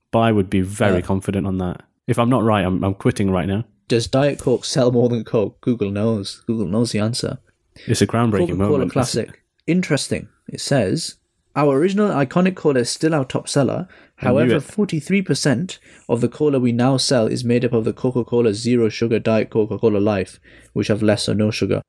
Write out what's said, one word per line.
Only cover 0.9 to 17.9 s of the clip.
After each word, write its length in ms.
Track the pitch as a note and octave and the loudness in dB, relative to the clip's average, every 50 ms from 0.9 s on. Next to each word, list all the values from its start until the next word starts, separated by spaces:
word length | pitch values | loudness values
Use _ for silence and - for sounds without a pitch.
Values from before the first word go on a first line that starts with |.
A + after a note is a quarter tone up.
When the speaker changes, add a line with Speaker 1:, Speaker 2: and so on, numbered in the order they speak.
| F#2 F2+ | 2 2
Speaker 2:
Uh, 40 | F2+ | 0
Speaker 1:
confident 400 | - F#2+ G2 - - F#2+ G2 G2 | -2 -4 -2 -2 -2 -4 -2 -2
on 120 | F#2+ F#2 F#2 | -2 -4 -4
that. 240 | F2+ F2+ - - - _ _ _ _ | -4 -4 -6 -8 -14 _ _ _ _
If 120 | - A#2 A#2 | -2 0 0
I'm 100 | A#2 A#2+ | 2 2
not 160 | C3+ A2+ G#2+ | 2 2 2
right, 200 | A2+ G#2+ G2+ F#2+ | 2 2 2 2
I'm, 200 | F#2 F#2 - F#2 | 0 0 0 0
I'm 100 | G2 G2 | -2 -2
quitting 360 | - - B2+ - - G2+ F#2+ | 0 -2 -2 0 0 0 0
right 160 | F#2 F2+ D2+ G2 | 0 0 0 -2
now. 160 | G2 G#2+ A#2+ - _ _ _ - | -2 -4 -4 -8 _ _ _ -2
Speaker 2:
Does 180 | B2 A2+ A2+ | -2 -2 0
Diet 320 | - - C3 C#3+ C#3+ C3+ - | 0 0 0 0 0 -2 -2
Coke 260 | - C#3 A#2+ - - | -2 -2 -2 0 -2
sell 260 | - - C#3+ A#2+ B2+ | -4 -2 0 2 2
more 160 | B2 A#2+ B2 A#2+ | 4 2 2 2
than 160 | A#2+ A2+ G#2+ | 0 -2 -4
Coke? 360 | - - A#2 G2+ G2 - _ | -2 -2 -2 -2 -2 -6 _
Google 280 | - B2 A#2+ - G#2 G2 | -4 -4 -2 -2 -2 -4
knows. 520 | G2+ G#2 G#2+ A2+ A2+ G2+ G2 - - - _ | -2 -2 -2 -2 -2 -2 -6 -8 -12 -10 _
Google 200 | - A2+ A2+ G2+ | -6 -4 -4 -4
knows 260 | D#2+ G2+ A#2 A#2+ A2+ | -2 0 -2 -2 0
the 60 | - G#2 | -2 -2
answer. 400 | G#2+ A2+ B2 - - - C3+ - _ _ _ _ _ _ _ - - | -2 -2 -4 -4 -6 -6 -6 -8 _ _ _ _ _ _ _ -12 -4
Speaker 1:
It's 160 | - A2 - | -4 0 2
a 40 | G2+ | 2
groundbreaking 420 | - - A2+ A#2+ A2+ G#2 F#2+ F2 E2+ | 2 2 0 0 2 2 0 0 0
Speaker 2:
Coca-Cola 80 | F2 F#2 | 0 0
Speaker 1:
moment, 160 | G2 G#2+ D3 | 0 2 2
isn't 140 | C3+ A#2 E2+ | 0 0 -2
it? 40 | |
Speaker 2:
Classic. 500 | - C#3 B2 - - A#2+ - - - _ _ _ _ _ _ | -2 -2 -2 -2 -2 -6 -6 -6 -12 _ _ _ _ _ _
Interesting. 640 | - E3+ F#3 F3+ - D3+ C3 - - C#3 A#2 - - _ _ _ | -2 0 0 0 0 -2 -2 -2 -4 -6 -6 -6 -10 _ _ _
It 140 | - - - | -16 -12 -10
says, 560 | - - C#3+ C3 G2+ F#2 C3+ E3 - - - _ _ _ _ _ _ _ _ | -2 0 0 2 2 0 -2 -2 -4 -8 -12 _ _ _ _ _ _ _ _
"Our 200 | C#3+ D3+ C#3+ C3+ C3+ | 0 2 2 4 2
original 320 | E3+ G3 F#3+ G#3 G#3 G3+ | 2 2 2 2 0 0
iconic 440 | C#3+ C#3 C#3+ B2+ - F3 F#3 F#3 F#3 | 2 0 -2 0 2 2 2 2 0
cola 240 | - - D3+ C#3 B2 | 0 0 2 2 2
is 100 | A#2 - | 0 -2
still 240 | - - D#3+ D#3+ E3 | -2 -2 0 0 0
our 100 | D3 C3 | 0 -2
top 240 | - - B2 - - | -2 -4 -6 -6 -2
seller. 400 | - D3 C3 A2+ G#2+ - F#3 - - - - _ _ - | 0 0 2 2 0 -4 -6 -10 -14 -20 -20 _ _ -4
Speaker 1:
I 60 | C3+ | 0
knew 20 | B2+ | 0
Speaker 2:
However, 280 | B2 C#3 - B2+ - | 2 2 4 2 2
Speaker 1:
it. 60 | D3+ - | 0 -2
Speaker 2:
forty-three 580 | - - G#3+ G#3 G3 E3+ D3 - - F#3+ G3+ | -4 -4 -2 -2 -2 -2 -4 -2 0 0 0
percent 560 | F#3+ - C#3 - - D3+ A#2+ A#2+ F#3 - - - _ - - - _ - | 0 0 -2 0 2 0 0 0 -2 -6 -10 -16 _ -20 -20 -20 _ -2
of 120 | A#2+ A#2 | 0 0
the 80 | A#2+ A#2 | 0 -2
cola 320 | - - D3+ D3 C#3 B2+ | 0 0 0 2 2 2
we 120 | B2 A#2+ | 2 2
now 260 | A#2 A#2+ B2 C3+ C3+ B2+ | 2 2 2 2 2 0
sell 280 | - - C#3 B2 - | 0 0 2 2 2
is 160 | - - B2 B2 | 0 -2 -2 0
made 200 | A#2 A#2+ A#2+ B2+ | 0 0 2 2
up 80 | A#2 | 0
of 120 | A#2+ A2+ A2 | 0 0 0
the 60 | A2+ | -2